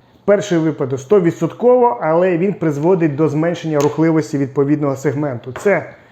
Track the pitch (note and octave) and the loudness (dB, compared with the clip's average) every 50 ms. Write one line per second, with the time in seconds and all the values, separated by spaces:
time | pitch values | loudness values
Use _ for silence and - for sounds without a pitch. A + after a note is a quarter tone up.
0 | _ _ _ _ - - G3+ G3+ - - F3+ E3 D#3+ D#3+ C#3 - D3 B2 C3+ B2+ | _ _ _ _ 0 2 2 2 2 0 0 0 0 0 -2 -2 -4 -4 -4 -4
1 | B2+ - G#3+ G3+ F3 E3 D#3+ - E3+ D#3 - - A3 B3 B3 B3+ A#3+ A#3+ A#3 A#3+ | -2 2 2 4 4 2 0 0 -4 -4 -4 0 2 4 4 4 4 2 0 0
2 | F3 D#3 D#3+ E3+ F3+ F#3+ F3 D#3+ F3+ G#3 F#3+ - E3 D#3+ C#3+ C#3 D3 F3 F#3+ F3 | -2 0 2 2 2 2 2 0 0 -2 -2 -2 -2 -2 -2 0 0 2 2 2
3 | E3+ D#3 C#3 C3+ D#3+ D#3 C#3+ D3+ D#3+ E3+ F3 - - D#3+ D#3 C#3+ C#3 D3+ D3 - | 2 0 0 0 0 0 0 0 -2 -2 -2 -4 -4 -2 0 2 0 0 2 2
4 | D#3+ E3 D#3+ D#3+ D3+ D#3 - C#3 C#3 B2+ C3 D3 C#3 C#3+ D3+ D3 D3+ C#3 C3+ B2 | 0 2 2 0 0 -2 -2 -4 -4 -2 0 0 0 0 0 0 0 -2 -4 -2
5 | - D#3 C3 C#3+ D3+ C#3+ B2+ A2+ - B2+ A#2+ - - G#3 F#3+ D#3 - - - - | -4 -4 -2 -2 -4 -4 -6 -8 -10 -12 -10 -4 0 0 0 0 -2 -6 -16 -20
6 | - - | -20 -20